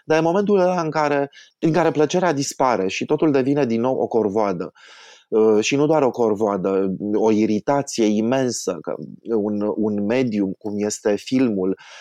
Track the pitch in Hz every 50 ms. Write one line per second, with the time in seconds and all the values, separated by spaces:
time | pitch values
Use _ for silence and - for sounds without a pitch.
0 | _ - 156 160 160 165 170 202 208 196 208 190 180 185 185 180 165 156 147 160
1 | 151 143 147 139 139 139 - - - - _ _ - 165 156 175 160 160 135 147
2 | 151 143 - 180 185 175 151 139 139 - - - 139 127 117 95 95 95 - -
3 | 123 - 151 151 156 156 135 135 127 135 143 147 139 117 113 113 117 131 131 -
4 | 113 104 - 113 104 101 95 113 107 101 92 82 92 76 - _ - - - -
5 | - - - - _ - 110 110 110 110 107 104 110 - 139 139 151 151 160 151
6 | 135 120 113 123 120 110 107 98 113 101 101 95 90 98 95 95 98 98 92 -
7 | 98 104 104 101 107 113 110 104 110 104 107 104 - - 143 143 139 - - -
8 | 110 107 104 107 110 117 131 135 131 123 110 - - - 90 78 - - 60 -
9 | - - - - - 107 117 107 101 107 104 104 104 104 - - 104 107 104 104
10 | 101 101 120 135 135 120 107 104 98 95 92 - - 107 104 104 104 104 - -
11 | - 110 101 101 - - 131 131 135 117 104 95 92 95 92 - - - - -